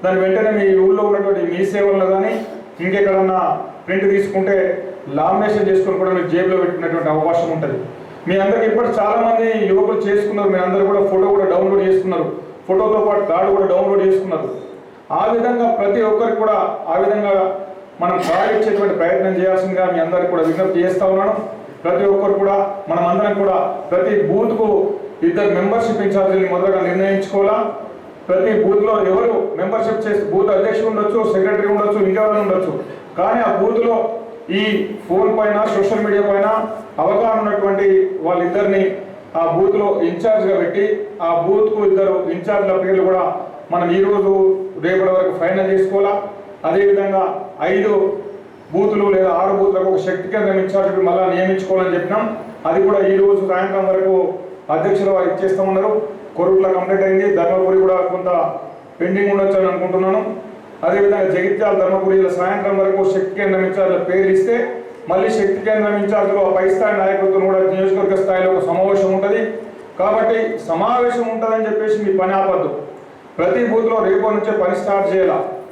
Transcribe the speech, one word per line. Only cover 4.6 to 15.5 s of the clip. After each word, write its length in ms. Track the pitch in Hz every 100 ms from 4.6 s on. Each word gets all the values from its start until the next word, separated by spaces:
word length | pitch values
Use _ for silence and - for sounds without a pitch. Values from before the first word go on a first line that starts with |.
| 165 - - - 143 143
లామినేషన్ 500 | 165 202 208 208 196
చేసుకొని 300 | 190 190 180
కూడా 120 | 185 180
మీరు 120 | 165
జేబులో 240 | 170 185 185
పెట్టుకునేటువంటి 480 | 175 165 165 165 160
అవకాశం 340 | 156 160 170 165
ఉంటుంది. 220 | 160 143 127 - - - - 160
మీ 60 | 190
అందరికీ 220 | 196 226 220
ఇప్పటికి 240 | 220 240 214
చాలామంది 460 | 208 233 233 226 226 214 190
యువకులు 300 | 190 202 190 196
చేసుకున్నారు, 420 | 202 208 202 196
మీరు 100 | 185 180
అందరూ 180 | 196 190
కూడా 120 | 196 202
ఫోటో 160 | 185 190
కూడా 120 | 202 190
డౌన్లోడ్ 320 | 180 190 196 190
చేసుకున్నారు, 380 | 185 185 170 - - - - -
ఫోటోతో 320 | 190 214 214 208
పాటు 140 | 202 202
కార్డు 220 | 170 196 196
కూడా 120 | 190
డౌన్లోడ్ 300 | 180 190 196 190
చేసుకున్నారు. 420 | 190 190 160 - - - - - - - 160
ఆ 40 | 214
విధంగా 320 | 233 240